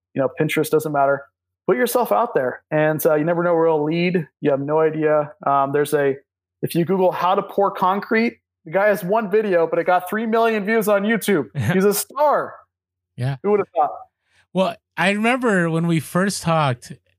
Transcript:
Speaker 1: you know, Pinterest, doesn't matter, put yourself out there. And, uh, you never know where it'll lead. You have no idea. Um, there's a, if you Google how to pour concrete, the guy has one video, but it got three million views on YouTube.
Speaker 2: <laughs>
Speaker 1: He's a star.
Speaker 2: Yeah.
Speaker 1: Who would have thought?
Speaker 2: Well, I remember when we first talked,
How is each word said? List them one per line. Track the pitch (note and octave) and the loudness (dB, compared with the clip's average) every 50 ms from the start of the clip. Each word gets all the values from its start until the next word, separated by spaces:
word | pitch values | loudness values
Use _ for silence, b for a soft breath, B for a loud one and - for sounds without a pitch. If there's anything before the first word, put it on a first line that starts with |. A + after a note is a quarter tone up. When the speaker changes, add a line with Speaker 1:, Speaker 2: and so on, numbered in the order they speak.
| _ _ - | _ _ -4
Speaker 1:
you | C3+ C3+ | -2 -2
know, | B2+ - - | -2 -2 -2
Pinterest, | D#3 C3 - D#3+ D3 - | -2 -2 0 -2 0 0
doesn't | - D#3 D3+ D#3 D3 | 0 0 0 0 0
matter, | C#3+ C#3 C#3 C#3 C#3 - - _ _ _ _ _ _ _ | 0 2 2 0 -2 -4 -10 _ _ _ _ _ _ _
put | - F#3+ | -2 0
yourself | B3 B3 A#3 - C4 A#3 - G3+ | 0 0 0 0 0 0 0 0
out | G#3 A3+ A#3+ - | 0 0 0 0
there. | D#3 C3 B2 - - - _ | -2 -2 -2 -4 -6 -8 _
And, | D#3 D3+ D3+ D#3 D#3 D3+ - | -2 0 2 2 0 0 0
uh, | E3+ D#3 | 2 2
you | D3+ D3+ | 2 2
never | E3+ F3 E3+ E3+ | 0 0 0 0
know | F3 F3 | 0 2
where | E3 E3 | 2 2
it'll | E3 D#3+ D3+ D3 | 2 2 2 0
lead. | D#3 E3 E3+ F3 F3+ F3 F#3 D3+ - _ _ | -2 0 0 0 0 0 -2 -4 -6 _ _
You | - C#3+ C#3 | -2 0 0
have | C3+ | 0
no | C#3 C#3+ D3+ D#3+ | -2 -2 0 2
idea. | D#3+ D#3 D#3 D#3 D3+ D3+ D3+ D3+ D3 D3 - - - | 2 0 0 0 0 2 2 0 0 -2 -8 -6 -2
Um, | C#3+ C#3 C#3 C#3 C#3 C#3 | 0 2 2 2 0 0
there's | D3 D3 C#3+ D3+ | -2 0 0 0
a, | D3 C#3+ C#3 C3+ C#3 - _ _ _ _ _ _ _ - | 0 0 0 -2 -4 -8 _ _ _ _ _ _ _ -8
if | - - | -4 -2
you | E3 E3+ | -2 0
Google | - F#3+ F#3 F#3 F3+ | 0 0 2 2 2
how | E3 - - F3+ F#3+ | 2 2 0 0 0
to | G3+ G3 | 0 -2
pour | G3 - - G3 F#3+ F#3+ | -2 -2 0 0 0 0
concrete, | - F#3+ F3+ G3 G3+ - - A3+ A3 A3+ A#3 - - _ _ _ _ _ | 0 0 0 0 -2 -2 -2 0 0 0 -2 -4 -8 _ _ _ _ _
the | E3+ | -6
guy | D#3 F#3+ G3+ G#3+ | -2 0 2 2
has | G3+ - F3+ | 2 0 -2
one | F3 G#3 A3+ A3+ F#3+ | -2 -2 -2 -2 0
video, | F#3+ A3 A3 G#3 F3+ E3+ E3 | 0 0 0 2 2 2 0
but | D#3+ F3 E3+ | 0 0 -2
it | E3 | 0
got | F3+ F3+ F3+ F3+ - | 2 0 0 0 -2
three | G3+ G#3+ A#3 | -6 -4 -4
million | A3+ A3 A3+ A3+ A3+ A3+ G#3+ F#3+ | -2 0 0 2 2 0 -2 -2
views | G3 A3+ A3+ G#3 G#3 | 0 0 0 2 2
on | G#3 G3 G3 | 0 0 0
YouTube. | G#3+ A#3 G#3+ - - G3+ D#3 C3 - - | 0 -2 -2 0 0 0 0 -2 -4 -6
Speaker 2:
<laughs> | D3 A2 G#2+ F3 | -4 -2 0 2
Speaker 1:
He's | F#3+ F#3+ | 2 2
a | G#3 G3 | 2 2
star. | F#3+ - - - C#4 D4+ D4 C4 F#3 C#3 - - - - _ _ _ _ _ _ _ _ _ _ | 0 -4 -8 -2 0 2 2 2 2 0 -4 -10 -16 -20 _ _ _ _ _ _ _ _ _ _
Speaker 2:
Yeah. | - B2 C3 C#3 C3 - | -6 -6 -6 -6 -4 -2
Speaker 1:
Who | G3+ | 0
would | G#3 G3+ | 0 0
have | F#3 - - | 0 -2 -2
thought? | D#3+ D3 - - - - - _ _ _ _ _ _ _ _ - | 0 0 0 -2 -8 -16 -20 _ _ _ _ _ _ _ _ -2
Speaker 2:
Well, | F3+ F#3+ F3 E3+ - _ _ _ | -2 -2 -2 -2 -6 _ _ _
I | - E3+ F#3+ | -2 0 0
remember | G3+ G#3 G#3+ A3+ B3+ C4 B3 A#3 G3+ F#3 E3+ E3 | 0 2 0 0 0 0 0 0 2 2 2 0
when | D#3+ E3 E3+ | 0 0 0
we | E3+ E3+ E3 | 0 0 0
first | - - - F3 F#3+ G3+ F3 - - | -2 -2 -2 0 0 0 -2 -4 -2
talked, | E3+ E3 D#3+ D3+ C#3 B2 - - - C#3+ - _ _ _ | 0 0 2 2 0 0 -4 -8 -16 -20 -20 _ _ _